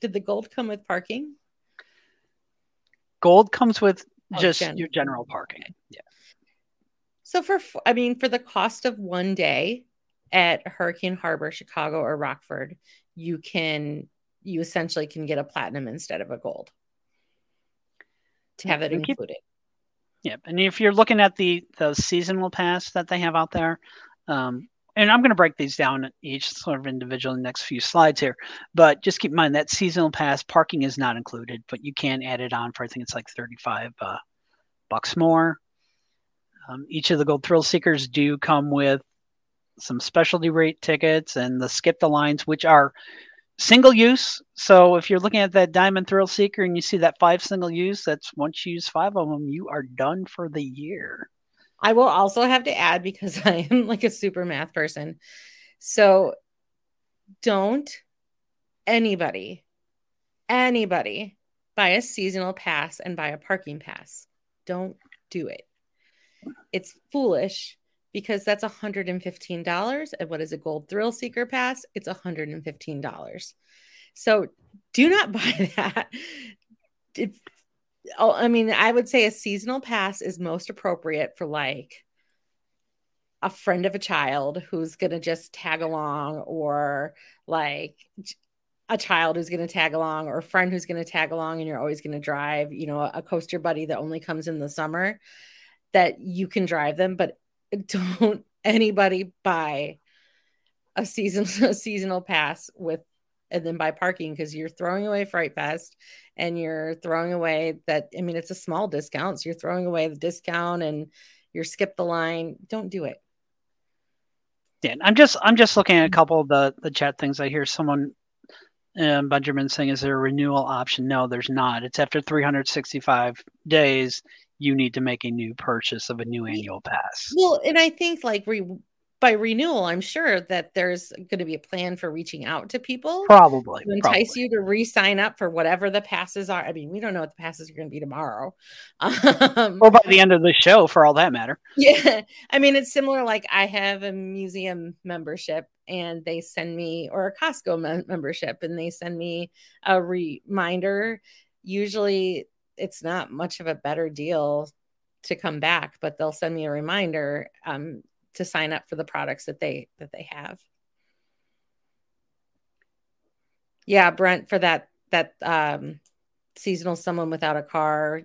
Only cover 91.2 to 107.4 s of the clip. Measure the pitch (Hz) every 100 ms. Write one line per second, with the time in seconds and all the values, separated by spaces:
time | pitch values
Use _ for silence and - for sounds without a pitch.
91.2 | 156 165 160 165 160 135 147 151 151 147
92.2 | 147 143 147 151 147 - 151 147 147 -
93.2 | - 170 165 175 165 156 156 123 156 160
94.2 | - 160 160 156 143 156 156 165 190 220
95.2 | _ - - - _ _ _ 190 175 -
96.2 | 185 175 190 196 180 165 147 156 185 185
97.2 | 175 - _ _ _ 202 196 190 180 180
98.2 | 214 214 - _ 208 220 220 202 196 185
99.2 | 185 _ 196 170 151 143 147 156 _ _
100.2 | _ _ _ _ _ _ _ - 208 -
101.2 | 202 190 196 196 254 - 226 208 190 185
102.2 | 180 165 147 160 - - 165 160 _ _
103.2 | _ _ - 175 165 170 156 156 180 185
104.2 | 156 147 151 151 160 - 175 190 208 202
105.2 | 196 175 156 - 147 165 - _ - -
106.2 | _ - 170 170 160 160 160 160 170 165
107.2 | 170 175